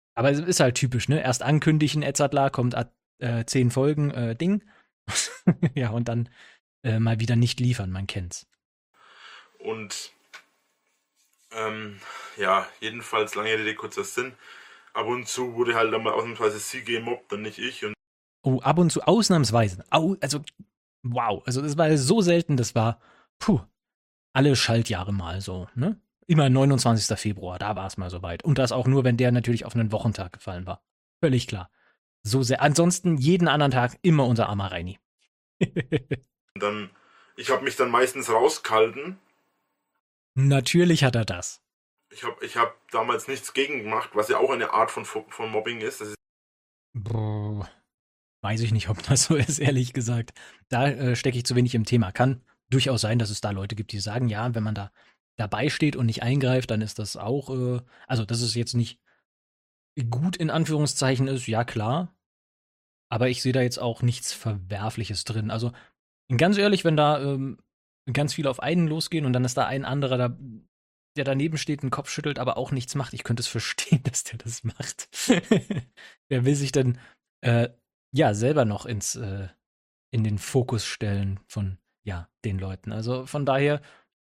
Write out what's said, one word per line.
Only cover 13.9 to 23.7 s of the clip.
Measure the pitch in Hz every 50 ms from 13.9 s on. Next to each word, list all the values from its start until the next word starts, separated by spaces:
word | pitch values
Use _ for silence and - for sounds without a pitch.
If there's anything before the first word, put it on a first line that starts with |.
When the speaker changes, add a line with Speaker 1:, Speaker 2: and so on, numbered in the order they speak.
| - 104 98
Speaker 2:
Sinn. | - - - 127 131 123 - - - - - - - - - _ _
Ab | - 117 107
und | 113 123 123 120
zu | - - 127 127 123 117
wurde | 117 120 117 110
halt | 113 113 110
dann | 110 110
mal | 113 107
ausnahmsweise | - - 113 117 113 110 113 107 104 107
sie | - - - 131 113
gemobbt | 117 117 113 117 117 120 - - -
und | 104 101
nicht | 107 110 104 -
ich. | 113 127 127 - -
Und | 107 107 - _ _ _ _ _ _ _ _ -
Speaker 1:
Oh, | 139 131 131
ab | - 127 156 170
und | 180 160
zu, | - 156
ausnahmsweise. | - - 185 233 202 - 185 160 135 101 107 117 113 101 90 92 - _
Au-, | - - - 196 196 -
also, | - 135 135 143 151 - - - - _ _ _ _ _ _ _
wow. | - 123 117 123 120 110 101 95 -
Also, | - 123 131
das | 143 151 143 160
war | 165 156 156
so | 143 127 135 208 233
selten, | 190 175 170 170 170 - 147 123
das | 117 - -
war, | 117 110 117 117 - _ _ _ _ _ _ _ _
puh, | - - 190 113 - -